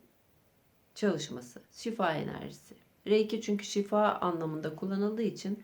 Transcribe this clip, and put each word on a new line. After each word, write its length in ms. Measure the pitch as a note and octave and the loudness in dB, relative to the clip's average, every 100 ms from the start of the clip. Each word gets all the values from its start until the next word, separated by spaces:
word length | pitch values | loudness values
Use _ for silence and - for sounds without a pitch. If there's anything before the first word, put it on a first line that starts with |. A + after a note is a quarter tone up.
| _ _ _ _ _ _ _ _ _ | _ _ _ _ _ _ _ _ _
çalışması, 680 | - G#3 D#3+ - B2 A#2+ - - | 0 2 2 -2 -8 -10 -16 -20
şifa 400 | - A#3 A3+ F3+ | -8 -6 0 0
enerjisi. 640 | D3+ - - - - - - _ _ - | 2 -2 -6 -10 -12 -20 -20 _ _ 4
Reiki 340 | G#3+ G#3+ A3+ | 4 4 0
çünkü 240 | A3 G#3 | 0 -2
şifa 480 | - G3+ G3+ G#3 G#3 | 0 -2 2 4 4
anlamında 640 | - F3+ E3 D#3+ D#3 D#3 D#3 | 4 0 0 -2 -2 -6 -4
kullanıldığı 460 | F#3+ G3 G#3 A3 | -4 0 0 0
için, 400 | G#3 - F#3+ G#3+ | -2 -2 -6 -6